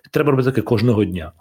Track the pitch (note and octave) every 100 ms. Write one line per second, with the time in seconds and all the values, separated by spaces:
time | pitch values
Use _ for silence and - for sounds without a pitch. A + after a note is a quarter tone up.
0 | - D3 D3 C3+ B2+ C3 - A2+ A#2+ G#2+
1 | F#2+ F2+ D#2+ -